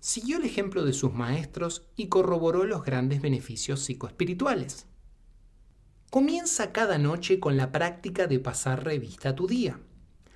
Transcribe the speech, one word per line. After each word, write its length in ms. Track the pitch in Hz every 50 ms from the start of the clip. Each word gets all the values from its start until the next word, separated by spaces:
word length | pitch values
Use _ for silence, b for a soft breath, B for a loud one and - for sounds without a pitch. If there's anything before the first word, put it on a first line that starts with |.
siguió 380 | - - - 233 220 262 320 339
el 60 | 294
ejemplo 380 | - - 202 202 190 190 180
de 120 | 151 135 127
sus 180 | - 135 117
maestros 720 | 101 120 120 120 135 165 147 - - 139 131 - - - - - -
y 100 | - 208
corroboró 580 | 185 196 190 185 180 170 165 165 165 170 185 196
los 180 | 220 202 156
grandes 380 | - 135 131 127 127 135 143 139
beneficios 600 | 147 143 131 - - - 113 - - - 139 135
psicoespirituales. 1040 | - - 123 - - 104 - - 180 180 180 180 277 277 233 165 127 - - - - - - - - - - - - - - - - - - - - - - - - - - - - -
Comienza 640 | - 269 277 311 330 349 339 - - - - -
cada 240 | - 220 226 202 170
noche 420 | 147 143 147 165 170 175 - 185 180
con 200 | 180 147 139 131
la 140 | 131 131
práctica 540 | - 151 170 175 180 - - 190 185 196 180
de 140 | 151 135 127
pasar 440 | 131 120 - - - 135 131 127 143
revista 460 | 160 151 135 110 101 - - - 135
a 40 | 131
tu 120 | 156 185
día, 340 | 185 240 247 214 139 - - - - - - - - - - b b b